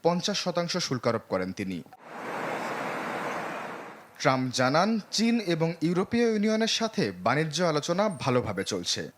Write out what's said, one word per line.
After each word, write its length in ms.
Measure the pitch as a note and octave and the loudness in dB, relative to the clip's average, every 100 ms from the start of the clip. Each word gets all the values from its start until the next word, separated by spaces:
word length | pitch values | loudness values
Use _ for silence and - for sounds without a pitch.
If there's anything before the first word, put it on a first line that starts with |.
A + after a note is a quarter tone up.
পঞ্চাশ 340 | E3+ F3 - G3 | 2 2 0 -2
শতাংশ 280 | - E3+ E3+ F3+ - | 0 0 0 -2 -2
শুল্ক 180 | B2+ B2 | 0 2
আরোপ 140 | A2+ - | 0 0
করেন 180 | F#2+ F#2 F#2+ | -2 -2 -4
তিনি। 200 | G2 F2 - - - - - - - - - - - - - - - - - - - - - - - - | -4 -6 -8 -14 -14 -12 -8 -6 -6 -6 -6 -6 -6 -6 -6 -6 -6 -6 -6 -8 -10 -12 -14 -18 -20 0
ট্রাম্প 260 | D3 C3 B2+ A#2+ | 2 4 0 2
জানান, 320 | B2+ D3+ G3+ A3+ - - | 4 4 4 0 -2 0
চীন 180 | A3+ A#3 F#3+ | 2 2 2
এবং 140 | E3 E3 F3 D#3+ | 0 0 0 0
ইউরোপীয় 400 | F3+ F#3+ A#3 A#3 | 2 2 2 2
ইউনিয়নের 440 | G#3+ G#3 A3 A3 - | 4 2 2 2 0
সাথে 260 | A3+ - B2 F2+ G2 | -2 0 0 0 2
বাণিজ্য 320 | C3+ D#3+ D3 F3 | 2 2 2 2
আলোচনা 320 | D3 C#3+ F3 G#3+ D#3+ | 2 0 0 0 0
ভালোভাবে 380 | C#3 B2 A2 F#2+ F#2+ | 2 2 2 -4 -2
চলছে। 300 | G2 F2+ - D2+ | -2 -2 -4 -6